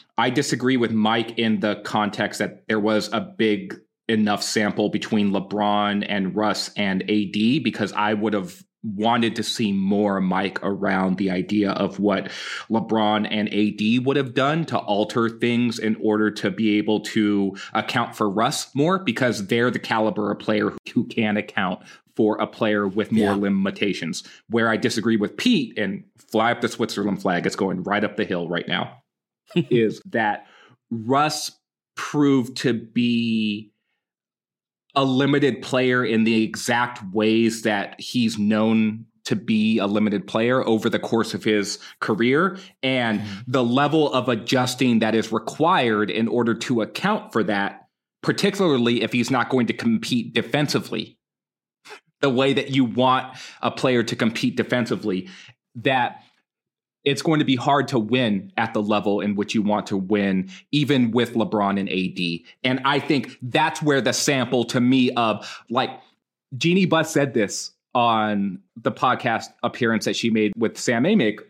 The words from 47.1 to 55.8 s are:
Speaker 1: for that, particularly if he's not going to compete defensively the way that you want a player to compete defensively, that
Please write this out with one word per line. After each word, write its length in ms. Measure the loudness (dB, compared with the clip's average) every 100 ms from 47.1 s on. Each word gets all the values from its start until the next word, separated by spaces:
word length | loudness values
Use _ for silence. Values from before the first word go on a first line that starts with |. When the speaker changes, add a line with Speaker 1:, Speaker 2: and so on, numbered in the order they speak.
| -2 -2
Speaker 1:
for 120 | -2 0
that, 420 | 0 -2 -6 -20 _ _ _
particularly 800 | -4 0 0 2 2 4 2 2
if 120 | 0
he's 180 | 0 0
not 180 | 0 2
going 180 | 0 0
to 60 |
compete 600 | 0 0 0 0 -2 0
defensively 840 | -2 0 0 0 -2 -2 -8 -8 _ _ _ _ _ _ _ -20 -20 _ _
the 80 | 0
way 220 | 2 2
that 160 | 0 0
you 120 | 0
want 520 | 2 2 2 2 -2 -14 -20 -6
a 100 | -6
player 320 | 0 2 2
to 120 | 0 0
compete 420 | -2 0 -2 -2
defensively, 720 | -2 -2 -2 -4 -4 -4 -6 -18 -20 _ _
that 460 | -4